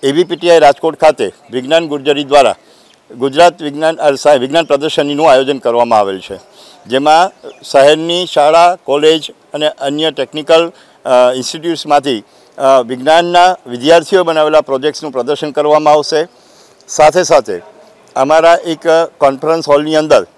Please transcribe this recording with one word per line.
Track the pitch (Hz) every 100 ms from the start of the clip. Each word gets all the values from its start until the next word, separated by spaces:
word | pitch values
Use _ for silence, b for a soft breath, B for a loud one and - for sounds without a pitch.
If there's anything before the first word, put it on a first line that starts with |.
એ | 139
વી | 147
પી | 180 165
ટી | 165
આઈ | 165
રાજકોટ | 151 143 165 151
ખાતે | 156 151 104 - _
વિજ્ઞાન | 120 127 160 165
ગુર્જરી | 147 135 143
દ્વારા | 143 143 123 95 b b b b _ 120
ગુજરાત | 135 135 175 170
વિજ્ઞાન, | 156 143 156 165
અ, | 151
સા-, | 139 147 147
વિજ્ઞાન | 131 160
પ્રદર્શનીનું | 165 139 156 - 147 143 160
આયોજન | 131 135 139
કરવામાં | 120 117 120 113
આવેલ | 101 95
છે, | 90 95 _ B B B -
જેમાં | 123 147 156 185 _ - -
શહેરની | - 143 139 156 165 175 180
શાળા, | - 147 160 175 180
કોલેજ | - 139 151 160 147 - _
અને | 147 151
અન્ય | - 139 147 160
ટેકનિકલ, | 143 131 156 151 165 170 - b b
અ, | - 127 123
ઇન્સ્ટિટ્યૂટ્સમાંથી, | 127 123 165 160 160 156 147 143 117 - b b -
અ, | 139 135
વિજ્ઞાનના | 117 127 131 160 175 175 180 185 -
વિદ્યાર્થીઓ | 123 135 165 160 196
બનાવેલા | 170 160 151 156
પ્રોજેક્ટ્સનું | 143 135 147 143 156
પ્રદર્શન | 127 120 147 156
કરવામાં | 139 151 151 151
આવશે. | 151 143 156 170 _ b b b b _
સાથે | - 156 156
સાથે | 175 160 113 92 - _ _ _ _ -
અમારા | 135 156 160
એક | 170 175 156 170 160 165 _
કોન્ફરન્સ | 143 135 151 165 151
હોલની | 143 151 156
અંદર | 156 143 90